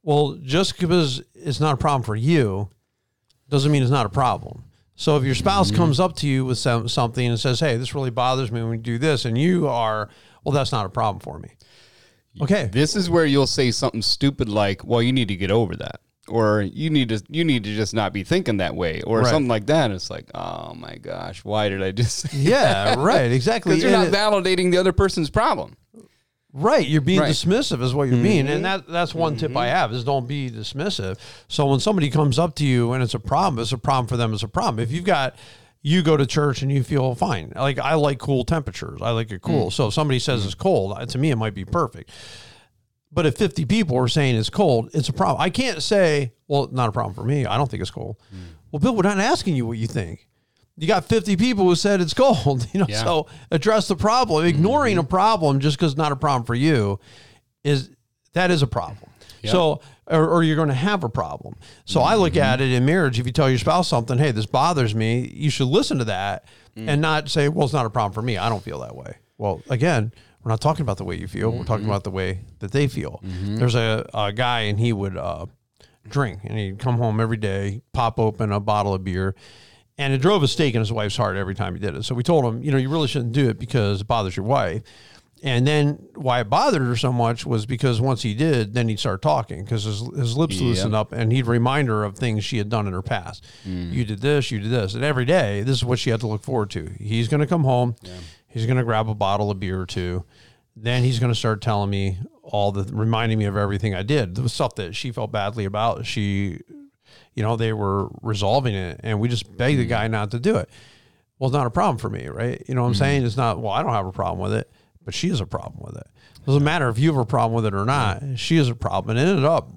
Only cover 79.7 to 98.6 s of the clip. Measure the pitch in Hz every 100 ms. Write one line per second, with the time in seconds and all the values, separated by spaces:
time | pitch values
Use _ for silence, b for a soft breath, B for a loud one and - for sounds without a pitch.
79.7 | B B - 139 135 151 208 139 - 147
80.7 | 113 110 113 104 - 101 95 95 98 95
81.7 | 87 98 73 - 123 123 165 123 113 139
82.7 | 135 131 160 147 147 117 127 131 104 120
83.7 | 127 104 98 104 117 95 87 101 135 98
84.7 | 87 B B B B B _ 143 123 131
85.7 | 151 147 147 - - 131 123 107 151 285
86.7 | 180 123 120 131 123 117 120 - 117 107
87.7 | 123 135 113 131 123 117 104 160 131 104
88.7 | 120 117 104 - 95 151 147 107 76 101
89.7 | 117 107 104 123 143 120 123 160 92 123
90.7 | 117 101 107 110 - 110 127 117 120 120
91.7 | 143 131 107 104 98 123 107 104 113 104
92.7 | 113 101 90 - 110 82 - B B 95
93.7 | 90 87 131 110 101 135 147 120 107 104
94.7 | 123 98 110 139 131 127 180 113 101 117
95.7 | 131 120 123 - 110 113 107 - 127 101
96.7 | 87 80 92 104 113 113 147 147 175 135
97.7 | 123 123 110 95 90 85 B B 117